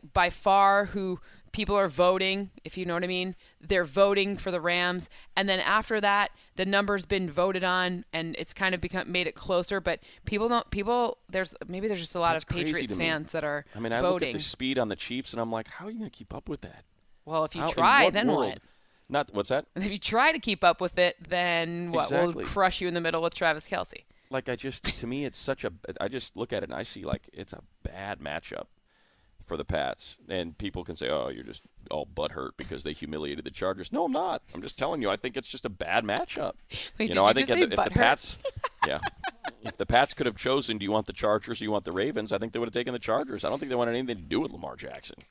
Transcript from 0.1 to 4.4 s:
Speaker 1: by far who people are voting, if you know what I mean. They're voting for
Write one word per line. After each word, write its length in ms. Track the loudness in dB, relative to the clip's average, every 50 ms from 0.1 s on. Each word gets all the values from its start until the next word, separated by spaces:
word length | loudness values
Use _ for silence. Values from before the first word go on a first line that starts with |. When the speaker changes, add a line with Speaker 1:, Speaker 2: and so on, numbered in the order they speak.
| 4
Speaker 1:
by 180 | 4 4 4
far 560 | 4 2 4 6 6 8 8 8 8 6 4
who 320 | 2 0 -2 -2 -2 -2 -4 -8 -14 -20 -20 -18 -8 -4
people 240 | -2 0 2 4
are 120 | 4 4 2
voting, 600 | 4 4 6 6 6 4 4 2 0 0 -2 -6 -10 -14 -14
if 120 | -10 -8
you 80 | -6 -2
know 100 | -2 -2
what 100 | 0 0
I 20 |
mean. 280 | 0 0 0 -2 -2 -6 -10 -14 -20 _ _
They're 240 | -2 2 2 2 2
voting 520 | 4 6 8 8 8 8 6 2 2 0
for 140 | -2